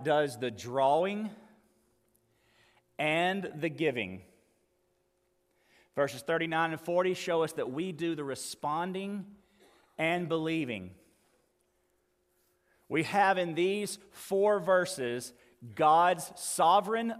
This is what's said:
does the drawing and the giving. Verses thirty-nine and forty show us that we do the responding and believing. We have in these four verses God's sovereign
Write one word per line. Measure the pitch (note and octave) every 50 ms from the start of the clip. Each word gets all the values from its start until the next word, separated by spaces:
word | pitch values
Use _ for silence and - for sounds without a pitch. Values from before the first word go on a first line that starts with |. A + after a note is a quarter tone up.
| B2+
does | D#3 D3 D3+ D3 C#3 A#2+
the | A2 B2+ A#2+
drawing | A2 G2 A2+ A#2+ B2 C3+ C3+ C#3 D3 D#3+ F3+ G3 G#3 G#3 A3 G3+ - - - - _ _ _ _ _ _ _ _ _ _ _ _ _ _ _ _ _ _ _ _ _ _ _ _ _ _ _ _ _ -
and | D3+ D3+ D#3 E3+ F3 F#3 F#3+ G3+ F3+ - -
the | D3+ D#3 E3
giving. | C#3+ C3 D#3+ D3 B2 A#2+ G2+ F#2 F#2+ F#2 - - _ _ _ _ _ _ _ _ _ _ _ _ _ _ _ _ _ _ _ _ _ _ _ _ _ _ _ _ _ _ _ _ _
Verses | C#3+ C#3+ C3+ B2+ B2
thirty-nine | - - E3 E3 E3 E3 D#3+ D#3+ E3 E3 D#3+
and | D3+
forty | - F3 F3 F3+ F#3 F#3 F3+
show | F3+ - F#3 E3+ D#3+
us | D#3+ D#3 -
that | D3+ A#2+ B2+
we | B2+ D#3 F#3 F#3+
do | D#3+ C#3+ E3+ E3+ E3
the | D3+ C#3+
responding | C#3 B2+ - - - - - - D3 D3+ E3 F3 F#3+ F3+ F#3+ G3 G3+ G#3 G3+ - - - - _ _ _ _ - _ _ _ _ _ _
and | - D#3+ E3 F3 F3+ F3 D3+
believing. | E3 D#3+ D#3 D#3+ E3 D#3+ C#3+ B2 A2 F#2+ F2+ F#2 F#2 - _ _ _ _ _ _ _ _ _ _ _ _ _ _ _ _ _ _ _ _ _ _ _ _ _ _ _ _ _ _ _ _ _ _ _ _ _
We | - C3 D#3+
have | D#3 - G3 G3+ G3 F#3+ F#3+ F#3
in | F3 E3+ D#3
these | E3+ F3+ F#3+ G3+ G#3 G#3 F#3+ - - - -
four | - - - - G3 G3 G3+ G#3 G#3 G3
verses | D#3+ F#3+ F#3 F3+ F3 F3+ - C#3 B2+ A#2+ A#2+ B2 B2 - - _ _ _ _ _ A#2+ A#2 G2
God's | - D#3 D3+ D#3+ E3+ F3 F3+ F3+ E3 - - -
sovereign | - - - - - E3+ E3 F#3 G#3 F#3 G3+ A3+ A3+ A#3 A3+ A3